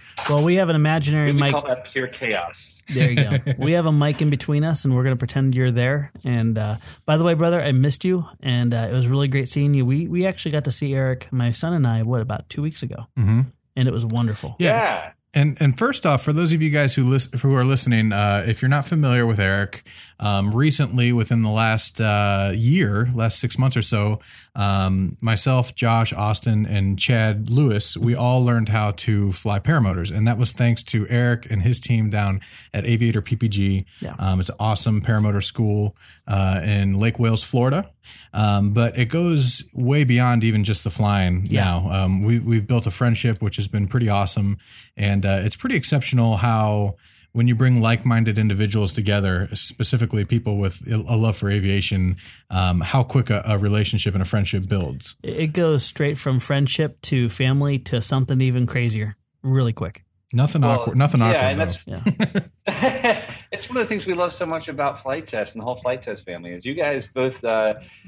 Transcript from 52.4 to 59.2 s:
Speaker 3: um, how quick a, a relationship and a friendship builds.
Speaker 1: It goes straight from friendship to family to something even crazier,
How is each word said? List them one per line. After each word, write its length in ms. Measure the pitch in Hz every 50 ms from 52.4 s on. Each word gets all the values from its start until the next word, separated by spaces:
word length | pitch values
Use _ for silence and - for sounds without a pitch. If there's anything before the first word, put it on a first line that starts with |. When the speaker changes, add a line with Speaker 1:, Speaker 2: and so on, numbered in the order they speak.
| _ -
Speaker 3:
um, 320 | 98 92 92 90 90 85
how 220 | 78 - - 135 123
quick 260 | - - 135 - -
a, 140 | 107 101 95
a 120 | 110 107
relationship 580 | 98 104 101 104 107 101 - - 98 - 104 92
and 60 | 92 92
a 20 |
friendship 420 | - - 104 98 - - 95 92
builds. 480 | 92 104 95 85 67 67 65 - - - _
Speaker 1:
It 320 | - - 120 151 160 156 151
goes 320 | 180 170 160 151 135 -
straight 320 | - - - 147 143 143
from 220 | 131 - 143 131 120
friendship 600 | - - 143 139 143 127 - - 156 - - -
to 280 | - - 147 127 120 113
family 480 | - - 127 127 135 143 143 143 139 123
to 220 | - - - 117
something 400 | 110 - 139 135 131 135 135 131
even 240 | 131 127 123 127 123
crazier, 500 | 113 - 127 120 117 107 107 107 107 104 _